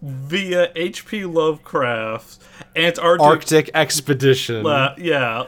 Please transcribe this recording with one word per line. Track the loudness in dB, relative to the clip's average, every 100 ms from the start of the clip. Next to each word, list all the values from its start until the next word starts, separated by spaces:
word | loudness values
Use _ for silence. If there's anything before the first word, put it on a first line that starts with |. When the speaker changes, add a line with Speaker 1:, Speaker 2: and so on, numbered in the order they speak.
Speaker 1:
via | -14 -12 -6 -4 -2 0 0 -2
H | -6 -6 -10
P | -8 -4
Lovecraft, | 0 0 -2 -4 -2 -2 -2 -6 -8 -12 -20 -20 -20 -8 -2
Antarctic." | 0 2 2 6 6
Speaker 2:
Arctic | 4 4 2 4
Expedition. | 0 0 -2 -2 2 2 2 0 -4
Speaker 1:
La-, | 0 0 0 -2
yeah, | -2 -2 -2 -4